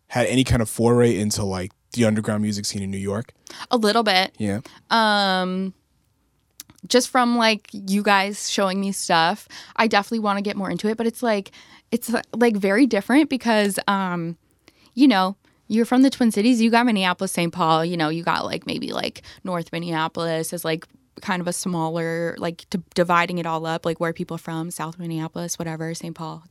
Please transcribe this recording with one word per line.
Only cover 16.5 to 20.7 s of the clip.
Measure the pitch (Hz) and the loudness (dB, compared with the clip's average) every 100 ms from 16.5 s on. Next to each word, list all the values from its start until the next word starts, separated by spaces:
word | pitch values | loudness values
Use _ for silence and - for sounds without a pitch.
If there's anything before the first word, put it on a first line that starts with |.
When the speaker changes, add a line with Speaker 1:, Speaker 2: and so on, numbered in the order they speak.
| 240 | 4
Speaker 2:
you | 226 | 4
got | 233 247 | 4 4
Minneapolis, | 214 185 180 190 | 2 0 -2 -4
Saint | - 170 | -2 -2
Paul, | 175 160 160 165 | 0 2 2 2
you | 175 | -2
know, | 151 | -2
you | 165 | -2
got, | 170 - - | -2 -2 -2
like, | 165 - | -6 -6
maybe, | - - | -6 -6
like, | - - - - - | -4 -6 -8 -16 -14
North | 190 175 170 | -8 -8 -6
Minneapolis | 165 175 160 160 - 165 160 160 | -8 -6 -4 -4 -4 -4 -4 -4
is, | 175 | -6
like, | 165 | -4